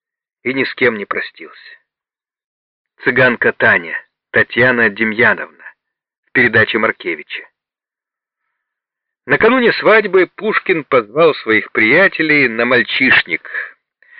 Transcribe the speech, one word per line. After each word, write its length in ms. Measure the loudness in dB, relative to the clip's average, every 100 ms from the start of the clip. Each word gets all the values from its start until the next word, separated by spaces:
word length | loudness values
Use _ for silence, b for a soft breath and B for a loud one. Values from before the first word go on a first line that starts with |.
| _ _ _ _
и 100 | -6
ни 100 | -4
с 120 | -4 -2
кем 200 | -2 -2
не 100 | -6
простился. 720 | -8 -10 -14 -20 -20 -20 -20 _ _ _ _ _ _ _ _ _ _ _ _
Цыганка 480 | -4 2 0 0 -2
Таня, 480 | 0 0 0 -2 -12 -14 _ _
Татьяна 600 | -2 -2 0 0 2 0
Демьяновна, 840 | 0 -4 0 0 0 -6 _ -20 -20 _ _ _ _ _
в 40 |
передаче 440 | -2 0 2 0 0
Маркевича. 720 | -2 -4 -8 -10 -12 -16 -18 _ _ _ _ _ _ _ _ _ _ _ _ _ _ _ _ _ -4
Накануне 480 | 0 2 2 0
свадьбы 560 | 0 2 2 2 0 0 -2
Пушкин 480 | -6 -4 -4 -4
позвал 500 | 0 -2 0 2 2
своих 380 | 2 0 0 0
приятелей 760 | 0 2 4 2 0 0 2 2
на 180 | 0 0
мальчишник, 840 | 0 0 0 2 2 0 -8 -8 -12 -12 -16 _ _ B B